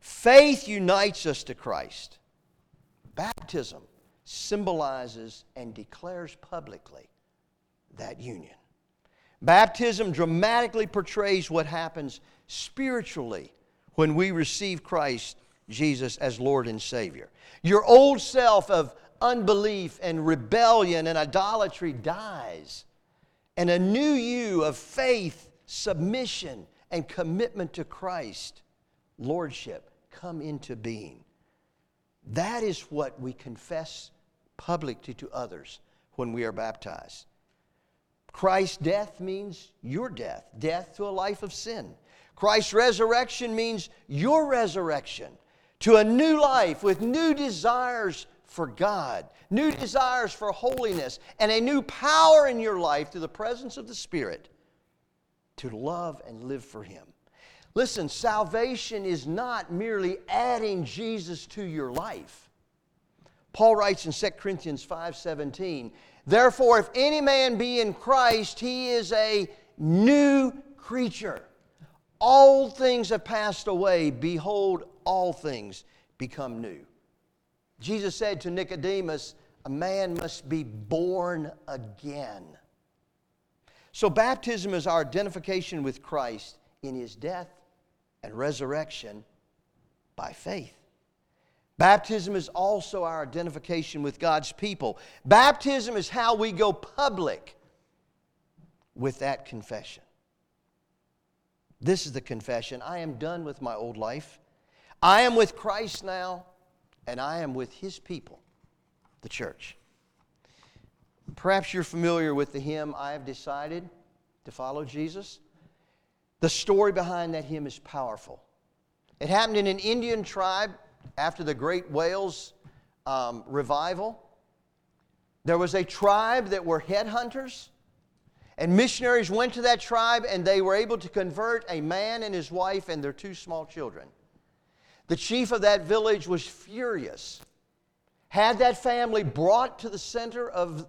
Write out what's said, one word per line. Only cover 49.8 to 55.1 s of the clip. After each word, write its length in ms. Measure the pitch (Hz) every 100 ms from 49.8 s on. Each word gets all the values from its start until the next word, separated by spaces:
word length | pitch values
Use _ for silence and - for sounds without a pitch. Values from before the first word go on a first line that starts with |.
| 240 269 254 254 214
for 180 | - 208
holiness, 720 | 190 247 254 233 175 131 - - -
and 140 | 214
a 80 | 220
new 220 | 233 285
power 680 | - - 277 311 320 311 277
in 100 | 240
your 220 | 220 190
life 320 | 170 147 151
through 80 | 180
the 80 | 160
presence 480 | - 214 240 262 -
of 100 | 226
the 80 |
Spirit 540 | 226 - 170 107 78 - _ _ _ _ _ _